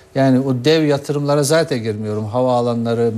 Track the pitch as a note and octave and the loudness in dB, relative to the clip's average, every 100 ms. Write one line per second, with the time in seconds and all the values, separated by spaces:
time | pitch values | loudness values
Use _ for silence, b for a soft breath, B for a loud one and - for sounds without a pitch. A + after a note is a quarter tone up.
0 | B C3+ C3+ B2+ C3+ B2+ C#3 D#3+ D3 C#3 | B 0 2 2 2 0 2 2 2 0
1 | - D3 C#3+ D3 C3+ D#3+ D#3 B2+ A2 G#2+ | -2 -4 0 0 2 2 0 -2 -4 -6
2 | G#2+ G#2+ G#2+ B2 B2+ B2 A#2+ A#2 A#2 A#2 | -4 -6 -4 -2 0 0 0 -2 -2 0
3 | A#2 | 0